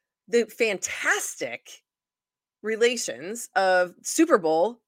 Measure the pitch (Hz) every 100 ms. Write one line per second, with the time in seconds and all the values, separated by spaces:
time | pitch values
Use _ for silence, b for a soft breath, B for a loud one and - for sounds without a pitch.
0 | b _ - 233 220 - 226 190 - -
1 | 311 392 - - 131 120 - - _ _
2 | _ _ _ _ _ _ 208 220 240 240
3 | - 117 165 233 - - 190 185 180 -
4 | - - 330 285 160 160 202 240